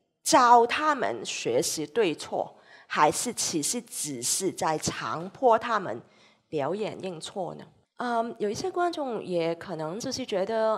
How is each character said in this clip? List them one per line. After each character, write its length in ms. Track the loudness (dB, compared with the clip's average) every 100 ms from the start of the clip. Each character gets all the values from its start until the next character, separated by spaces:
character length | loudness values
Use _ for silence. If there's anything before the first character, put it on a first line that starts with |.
| _ _
教 440 | 4 6 10 8 8
他 260 | 2 0
们 320 | 0 0 -4 -6
学 340 | -6 0 0
习 260 | 0 -4 -4
对 260 | 0 0
错， 420 | 0 -6 -4 -4 -8 -20 -20 -6
还 260 | 4 4
是 220 | 4 -4
其 280 | -4 -2 -2
实 180 | -2 -4
只 400 | -6 -10 -8 -6
是 300 | -2 -2 -2
在 260 | 0 0 0
强 500 | -2 -4 -6 -6 -8
迫 280 | 2 4 4
他 220 | 2 -2
们 220 | -2 -8 -12 _ -20 _ -8
表 240 | -4 -2
演 240 | -2 -6 -6
认 220 | -10 -10
错 320 | -12 -10 -10 -10
呢？ 80 | -18 _ _ -8
嗯， 380 | -2 -2 -2 -4
有 100 | -4
一 60 | -4
些 160 | -4
观 200 | 0 -2
众 320 | -2 -4 -6
也 300 | -2 -2 0 -4
可 200 | -8 -6
能 240 | -6 -6
就 120 | -6
是 140 | -6 -4
觉 200 | -2 0
得 300 | 0 2